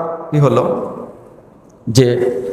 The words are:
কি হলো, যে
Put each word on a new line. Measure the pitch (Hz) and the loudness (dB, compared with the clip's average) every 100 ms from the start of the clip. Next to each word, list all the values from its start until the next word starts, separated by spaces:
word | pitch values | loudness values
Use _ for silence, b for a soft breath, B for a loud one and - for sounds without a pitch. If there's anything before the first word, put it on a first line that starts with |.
| - - - | -6 -8 -4
কি | 151 | 2
হলো, | 139 120 - - - - - - - - - - - - - | 4 4 0 -2 -6 -10 -14 -18 -20 -20 -20 -20 -20 -14 0
যে | 113 123 120 123 - - | 4 4 2 0 -2 -6